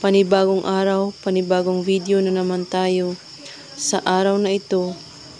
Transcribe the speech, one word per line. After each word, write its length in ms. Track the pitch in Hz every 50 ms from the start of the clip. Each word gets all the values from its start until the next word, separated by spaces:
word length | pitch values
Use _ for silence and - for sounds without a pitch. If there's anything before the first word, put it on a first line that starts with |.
| -
Panibagong 640 | 196 196 196 196 180 196 196 190 190 196 190 - -
araw, 480 | 190 190 190 196 196 190 196 202 196 - -
panibagong 560 | 196 190 185 185 180 185 180 180 180 185 185 175 185
video 320 | 190 190 175 190 196 196
na 160 | 196 185 185
naman 320 | 185 185 185 180 180 180 180
tayo. 480 | - 185 185 185 185 185 180 180 180 - - - - - 285 - - - - - - -
Sa 240 | 285 - - 196 -
araw 320 | - 185 185 190 196 196
na 160 | 202 208 196
ito 400 | 196 202 196 - 196 185 180 180 180 - - - - - - - - -